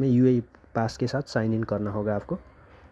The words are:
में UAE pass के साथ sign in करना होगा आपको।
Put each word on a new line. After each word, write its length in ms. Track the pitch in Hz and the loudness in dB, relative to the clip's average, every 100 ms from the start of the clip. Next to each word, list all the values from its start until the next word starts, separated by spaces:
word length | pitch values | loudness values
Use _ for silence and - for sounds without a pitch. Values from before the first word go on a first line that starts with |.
में 80 | 135 | 2
UAE 320 | 123 127 123 117 - - | 4 6 4 0 -12 -8
pass 220 | - 113 - | -2 -2 -2
के 100 | 123 | -4
साथ 160 | 135 | -4
sign 320 | 143 120 110 | -4 -2 0
in 80 | 110 | -2
करना 280 | 113 104 104 | -2 -2 -2
होगा 260 | 104 104 104 | -4 -2 -4
आपको। 220 | - 185 - - - - - | -4 -8 -10 -20 -20 -20 -20